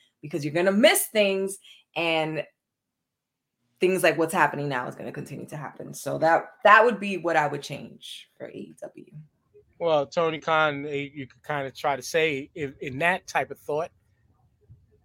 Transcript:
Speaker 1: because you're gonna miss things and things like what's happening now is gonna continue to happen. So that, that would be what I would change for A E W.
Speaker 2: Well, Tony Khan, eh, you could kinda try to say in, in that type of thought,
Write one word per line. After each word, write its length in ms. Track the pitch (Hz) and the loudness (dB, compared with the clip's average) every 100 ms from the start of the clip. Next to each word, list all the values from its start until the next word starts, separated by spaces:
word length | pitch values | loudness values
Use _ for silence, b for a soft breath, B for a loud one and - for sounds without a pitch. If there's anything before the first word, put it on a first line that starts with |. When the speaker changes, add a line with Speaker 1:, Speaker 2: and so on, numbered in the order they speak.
| _ _ | _ _
Speaker 1:
because 240 | 151 165 | -8 -6
you're 100 | 147 | -4
gonna 180 | 170 185 | 0 2
miss 340 | 202 294 392 - | 6 6 4 0
things 520 | 214 202 190 190 190 B B B 151 | 0 2 0 -4 -8 B B B -6
and 480 | 170 160 156 156 - _ _ _ _ _ _ _ _ _ _ _ _ - | -2 0 -2 -4 -10 _ _ _ _ _ _ _ _ _ _ _ _ -2
things 220 | 185 185 | 0 4
like 140 | 170 151 | 2 2
what's 160 | 160 | 0
happening 360 | - 147 143 143 | 2 2 2 -4
now 180 | 127 123 | -4 -6
is 80 | |
gonna 180 | - 113 | -10 -12
continue 340 | - - 139 - | -12 -12 -14 -12
to 100 | 147 | -12
happen. 360 | 131 - - | -12 -14 -16
So 260 | 143 139 139 | -12 -6 0
that, 280 | 160 165 - - | 4 4 0 2
that 200 | 202 220 | 8 8
would 160 | 240 202 | 8 2
be 160 | 202 185 | -4 -4
what 200 | 170 160 | 0 0
I 100 | 147 | 0
would 160 | 143 | -4
change 680 | - 143 - - - - - - | -10 -12 -14 -18 -18 -18 -20 -18
for 100 | - | -16
A 60 | |
E 220 | - - - | -14 -16 -16
W. 240 | - - - 151 156 _ _ _ _ - | -18 -18 -20 -20 -20 _ _ _ _ -4
Speaker 2:
Well, 280 | 170 151 135 | 0 2 0
Tony 320 | - 165 156 | 0 0 -2
Khan, 480 | 165 156 156 143 147 | 0 2 2 0 -6
eh, 220 | 143 143 | -6 -8
you 140 | 147 127 | -10 -16
could 160 | _ | _
kinda 260 | - 147 135 | -6 -6 -6
try 240 | - 147 135 | -4 -2 -2
to 60 | |
say 480 | - 165 160 135 151 | -2 0 0 -2 -8
in, 200 | 175 139 - | -10 -10 -8
in 180 | 143 131 | -10 -2
that 260 | 170 185 - | 0 0 -4
type 240 | 165 131 | -4 -4
of 80 | - | -8
thought, 320 | - 147 175 _ _ _ _ _ _ _ _ - _ _ | -6 -4 -6 _ _ _ _ _ _ _ _ -20 _ _